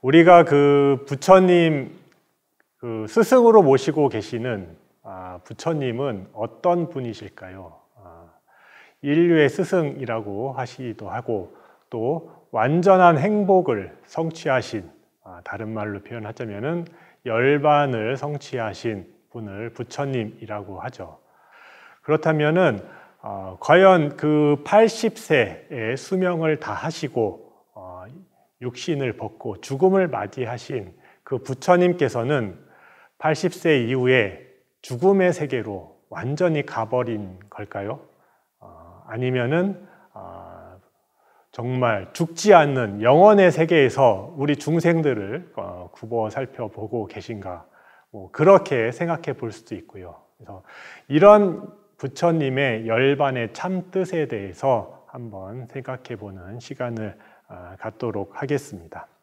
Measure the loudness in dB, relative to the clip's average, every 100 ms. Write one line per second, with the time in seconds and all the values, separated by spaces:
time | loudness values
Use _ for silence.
0 | 6 6 10 10 8 4 4 4 4 0
1 | -4 -6 6 6 8 4 4 0 -6 -16
2 | _ _ _ _ _ _ _ _ -10 -8
3 | -2 0 4 6 8 8 8 4 2 0
4 | 0 -2 -6 -8 -6 -6 -10 -20 _ _
5 | -20 -16 -16 -18 -18 -8 -6 -4 -4 -4
6 | -6 -8 -12 -10 -10 -2 0 0 -2 -8
7 | -10 -12 -16 -18 -20 -18 -20 -20 _ _
8 | -20 -20 -20 _ _ _ _ -20 _ _
9 | -2 2 4 4 4 2 -2 0 -2 -6
10 | -8 -8 -6 -8 -8 -8 -10 -10 -12 -12
11 | -12 -10 -6 -6 -8 -20 _ _ _ -6
12 | -4 -6 -8 -20 _ -2 0 2 4 6
13 | 6 4 0 0 2 2 2 -4 -6 -18
14 | _ -8 -8 -6 -2 -2 -2 -10 -12 _
15 | _ _ -20 -20 -14 -10 -8 -8 -8 -10
16 | -12 -14 -14 -12 -12 -8 -6 -6 -8 -18
17 | _ _ -4 2 2 2 4 2 2 -2
18 | -4 -6 -8 -10 -10 -8 -8 -6 -8 -8
19 | -12 _ _ -16 -14 -12 -14 -12 -12 -8
20 | -4 -4 -6 -12 -12 -12 -12 -12 -14 -14
21 | -18 -20 _ _ _ _ -20 -20 -20 _
22 | -2 0 2 2 2 4 2 0 -10 -20
23 | -20 _ -14 -12 -12 -10 4 8 8 6
24 | 2 -2 0 2 2 0 2 4 4 2
25 | -6 -6 0 2 2 -4 -14 -8 -6 -6
26 | -4 -2 -2 0 -2 -2 -4 -8 -8 -8
27 | -6 -2 -4 -4 -20 _ _ -20 -18 -18
28 | -18 -20 _ _ _ _ -12 -10 -6 -4
29 | -4 -6 -12 -12 -12 -12 -10 0 2 2
30 | 0 -4 -8 -8 -8 -8 -8 -10 -10 _
31 | _ _ -8 -8 -6 -8 2 4 4 2
32 | -2 -2 -2 -2 -4 -10 _ _ _ _
33 | _ _ -4 -2 -4 -2 2 2 2 0
34 | 2 2 0 -6 -20 _ _ _ -12 0
35 | 2 4 2 0 -4 -4 -6 -10 -14 _
36 | _ -10 -8 -2 0 -2 -4 -8 -4 -4
37 | -4 -8 -10 -18 -20 -18 -12 -10 -10 -12
38 | -16 _ _ _ _ _ -20 -20 -20 -20
39 | -14 -6 -4 -2 0 0 -2 -6 -18 _
40 | _ -20 -18 -18 -20 -20 -20 -20 _ _
41 | _ _ _ _ _ -12 -6 -2 0 -2
42 | -6 -6 -6 -2 6 8 6 0 -4 0
43 | 4 6 8 8 4 2 2 4 4 4
44 | 2 2 -6 -6 -4 -2 -2 0 2 0
45 | 0 -4 -6 -10 -12 -14 -12 -14 -18 -18
46 | -8 -4 -4 -6 -10 -10 -12 -12 -8 -8
47 | -8 -12 -14 -12 -12 -16 -18 _ _ _
48 | _ -20 -18 2 6 6 4 -2 -2 -4
49 | -6 -6 -8 -10 -10 -12 _ -18 -16 -20
50 | -20 -20 _ _ -20 -20 -20 -20 -20 -20
51 | _ 6 8 8 6 -4 -14 -20 _ _
52 | -12 -2 0 0 -2 -2 -2 -2 -2 0
53 | 2 2 -2 -2 -6 -8 -6 -6 -6 -6
54 | -4 -4 -6 -6 -10 -4 -2 -2 -4 -18
55 | _ -16 -14 -14 -14 -16 -14 -14 -12 -14
56 | -14 -14 -14 -16 -16 -18 -16 -10 -8 -8
57 | -10 -12 _ _ _ -20 -20 -14 -16 -10
58 | -8 -8 -10 -12 -6 -6 -8 -20 -18 -20
59 | -20 _